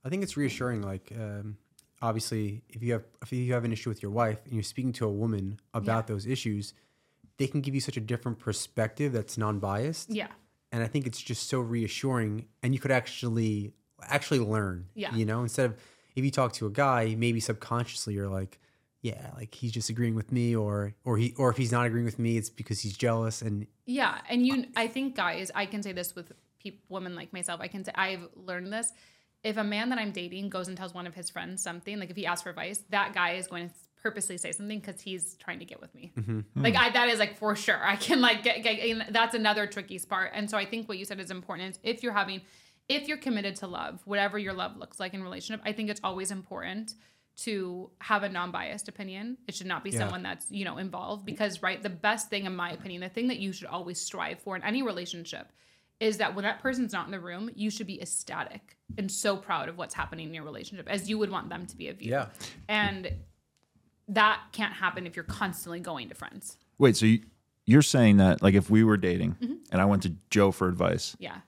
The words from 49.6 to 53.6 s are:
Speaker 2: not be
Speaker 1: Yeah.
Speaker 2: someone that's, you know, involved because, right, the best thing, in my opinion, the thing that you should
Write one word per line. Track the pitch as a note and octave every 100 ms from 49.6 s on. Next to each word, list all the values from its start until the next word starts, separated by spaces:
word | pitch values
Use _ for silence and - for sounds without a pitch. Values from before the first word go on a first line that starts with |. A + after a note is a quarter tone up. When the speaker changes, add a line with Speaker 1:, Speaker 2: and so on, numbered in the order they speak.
| F#3
Speaker 2:
not | E3+
be | G3
Speaker 1:
Yeah. | A#2
Speaker 2:
someone | G#2 F2+
that's, | F#2 F2+ -
you | G2+
know, | F#3 D#3+
involved | F#3+ E3+ - G#3
because, | G3 - G#3 E3+
right, | F#3 F#3
the | G3+
best | E3+ G#3 A3+ -
thing, | G#3 G3
in | F#3
my | F3
opinion, | D#3 G3+ F3
the | F#3
thing | F#3 B3
that | A#3
you | G3
should | F3+